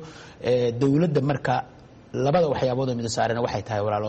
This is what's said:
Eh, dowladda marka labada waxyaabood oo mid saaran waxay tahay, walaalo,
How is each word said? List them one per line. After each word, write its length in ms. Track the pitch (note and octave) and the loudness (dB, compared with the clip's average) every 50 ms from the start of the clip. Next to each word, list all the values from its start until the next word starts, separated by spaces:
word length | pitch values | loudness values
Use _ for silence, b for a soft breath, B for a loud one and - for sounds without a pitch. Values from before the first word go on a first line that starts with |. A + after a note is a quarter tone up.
| D#3+ B B B B B B B | -2 B B B B B B B
Eh, 340 | - A#2 B2+ B2 B2 A#2+ | 0 2 2 2 2 0
dowladda 500 | A2+ A#2+ C#3 C#3 C#3 D3+ F3 E3+ C#3+ C#3+ | 0 2 2 4 4 4 2 2 2 0
marka 340 | B2+ C#3+ C3+ B2+ - C#3 B2+ B2+ - - - - - - - - - - | 0 0 0 -2 0 0 0 -2 -2 -6 -12 -20 -20 -20 -20 -20 -18 -8
labada 360 | - A#2+ B2+ C#3 D3+ F3+ E3+ D3 | -4 -2 0 2 4 4 2 2
waxyaabood 420 | C3 - C3+ B2+ B2 C3 C3+ B2+ | 2 0 0 0 0 0 -2 -2
oo 60 | B2 | -2
mid 120 | A#2+ A#2 A2+ | -2 -4 -4
saaran 260 | - A#2+ A2+ A2+ A2+ A#2 A#2+ | 0 0 0 0 0 0 -2
waxay 180 | - - G#2+ - | -2 -4 -6 -6
tahay, 180 | - A2 G#2 G#2 | -4 -4 -2 0
walaalo, 240 | G#2+ G#2 G#2 G#2+ | 0 0 0 -2